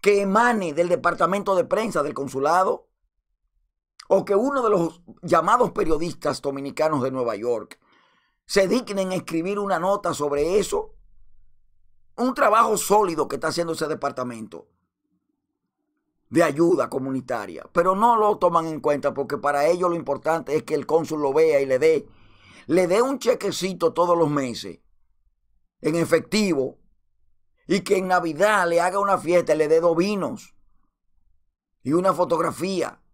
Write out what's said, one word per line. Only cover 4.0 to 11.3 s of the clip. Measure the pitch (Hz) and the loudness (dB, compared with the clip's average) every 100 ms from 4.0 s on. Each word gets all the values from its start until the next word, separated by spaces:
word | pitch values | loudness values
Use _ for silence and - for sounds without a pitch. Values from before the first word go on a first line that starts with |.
| - | 0
o | 196 | 0
que | 190 | 2
uno | 202 262 277 | 0 2 0
de | 226 | 0
los | 202 165 - - - | 0 -2 -6 -20 -16
llamados | 175 170 170 240 214 | 0 0 2 2 0
periodistas | - 180 151 165 - 147 143 | 0 -2 0 -2 -4 -6 -4
dominicanos | 143 139 139 131 156 151 | -6 -8 -10 -2 0 0
de | 127 | -2
Nueva | 131 120 104 | -4 -4 -4
York | 117 117 101 - _ _ _ _ _ _ _ | -4 -4 -6 -20 _ _ _ _ _ _ _
se | 196 185 | 0 2
dignen | 240 226 196 185 | 0 -2 -6 -4
a | 185 | -4
escribir | - 165 175 202 | -4 -4 -4 -4
una | 202 175 | -2 -2
nota | 180 202 175 | 0 0 -2
sobre | 143 147 143 156 202 | -2 -2 0 0 0
eso. | 185 - - - - - - | 0 -4 -6 -16 -20 -20 -20